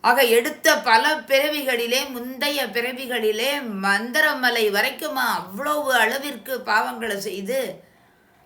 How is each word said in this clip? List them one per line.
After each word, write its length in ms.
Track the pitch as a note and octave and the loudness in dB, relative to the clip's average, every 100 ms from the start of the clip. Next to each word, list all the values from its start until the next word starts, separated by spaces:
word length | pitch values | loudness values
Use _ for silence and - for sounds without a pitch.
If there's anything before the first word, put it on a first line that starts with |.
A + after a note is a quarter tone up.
ஆக, 220 | A3 B3 | 4 4
எடுத்த 540 | B3 A#3 C4 D4 D#4 D4+ | 6 4 2 0 2 4
பல 380 | B3+ A3+ D4 D#4 | 4 4 4 0
பிறவிகளிலே, 920 | - C4+ D4 D4+ C4 A#3+ A#3 B3 C#4 | 2 2 2 -2 -2 -2 0 -2 -2
முந்தைய 580 | B3 B3 C4 C#4+ D4 B3 | -8 -10 -4 -2 -2 -2
பிறவிகளிலே 960 | A3+ A#3+ B3+ C4 B3 G#3+ G#3+ B3+ C#4+ | -2 -4 -6 -6 -2 0 0 -2 -2
மந்தரமலை 1080 | B3 G3 G3 G3+ A#3 D4+ D4+ C4+ B3 A#3+ G#3+ | -4 -4 0 0 0 2 2 2 0 2 2
வரைக்குமா 440 | G3+ B3+ C4 D#4 C4 | 2 -2 -2 -6 -2
அவ்வளவு 760 | B3 F#3 F3 G3+ C#4+ D4 C4 | -2 -2 -6 -6 -2 -2 2
அளவிற்கு 680 | B3 A3 C#4 C#4+ B3 - B3 A#3 | 2 2 0 -6 -10 -8 -8 0
பாவங்களை 520 | G#3+ B3 A#3+ A3+ G3 | 0 0 -4 -6 -4
செய்து, 680 | G#3 F#3+ G3 C4 A3 E3 - _ _ _ _ _ | -6 -8 -6 -4 -4 -8 -20 _ _ _ _ _